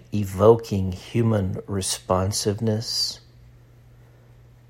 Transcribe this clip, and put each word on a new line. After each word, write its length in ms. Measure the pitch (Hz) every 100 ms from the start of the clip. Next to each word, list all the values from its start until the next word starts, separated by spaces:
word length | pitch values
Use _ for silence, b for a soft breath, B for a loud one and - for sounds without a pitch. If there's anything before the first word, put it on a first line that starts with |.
| -
evoking 800 | 104 101 92 104 117 - 101 95
human 680 | 90 - 117 113 104 95 104 -
responsiveness? 1500 | 101 90 - - 92 95 - 107 101 113 107 117 - - - - - - - - - - b b b b b - -